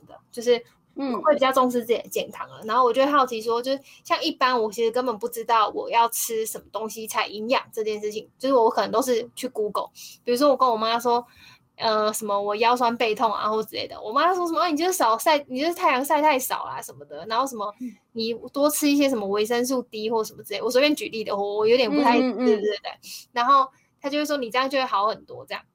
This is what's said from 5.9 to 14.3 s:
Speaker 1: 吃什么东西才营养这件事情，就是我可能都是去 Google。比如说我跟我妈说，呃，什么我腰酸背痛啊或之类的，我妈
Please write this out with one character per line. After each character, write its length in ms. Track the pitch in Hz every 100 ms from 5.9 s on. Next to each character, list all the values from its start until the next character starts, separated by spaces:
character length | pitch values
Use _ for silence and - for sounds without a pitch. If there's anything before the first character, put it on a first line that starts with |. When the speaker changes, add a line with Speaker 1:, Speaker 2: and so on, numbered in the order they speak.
| 220 233
Speaker 1:
吃 360 | - - 226 220
什 140 | 170
么 60 | -
东 200 | 202 220
西 180 | 226 220
才 200 | 233 -
营 200 | 202 220
养 160 | 247 -
这 100 | 233
件 180 | 214 214
事 100 | 214
情， 180 | 208 - _
就 120 | 262
是 40 |
我 160 | 262 226
可 120 | -
能 100 | 196
都 100 | 214
是 260 | 254 233 240 -
去 120 | 254
Google。 420 | - 208 - - - - - -
比 60 |
如 60 | 240
说 120 | 294
我 80 | 254
跟 120 | 262
我 60 | 226
妈 240 | 220 233
说， 260 | 240 240 247 _ - - _ -
呃， 360 | 226 214 214
什 100 | 214
么 160 | 214 202
我 160 | 202 208
腰 200 | 226 247
酸 200 | 240 233
背 200 | 233 208
痛 180 | 233
啊 160 | - 214
或 120 | 220
之 120 | 214 214
类 120 | -
的， 120 | -
我 140 | 214
妈 200 | 262 330